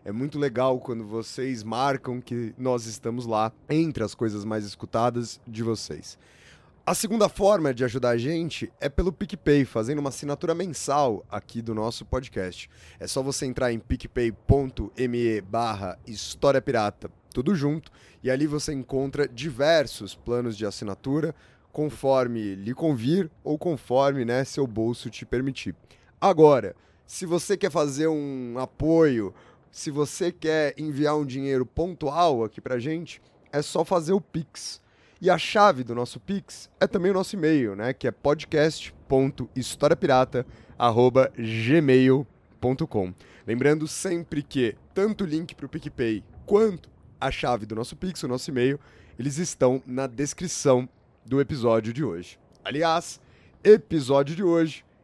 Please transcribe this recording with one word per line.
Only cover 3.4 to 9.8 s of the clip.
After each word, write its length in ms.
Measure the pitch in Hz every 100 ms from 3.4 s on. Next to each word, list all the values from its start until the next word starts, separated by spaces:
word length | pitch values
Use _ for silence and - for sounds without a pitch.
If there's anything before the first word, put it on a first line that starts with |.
| 110 - -
entre 360 | 151 165 123
as 100 | 107
coisas 300 | - 113 104
mais 200 | 107 107
escutadas 760 | 104 - - 113 123 120 113 -
de 200 | - 110
vocês. 520 | 117 107 - 76 - - _ _ - - _ _ -
A 60 |
segunda 380 | 185 208 220 202
forma 420 | - 196 208 147
de 100 | 120
ajudar 280 | 127 131 123
a 80 | 117
gente 520 | 123 170 165 - 117 -
é 120 | 139
pelo 200 | - 180
PicPay, 540 | 156 208 180 - 143
fazendo 360 | 127 113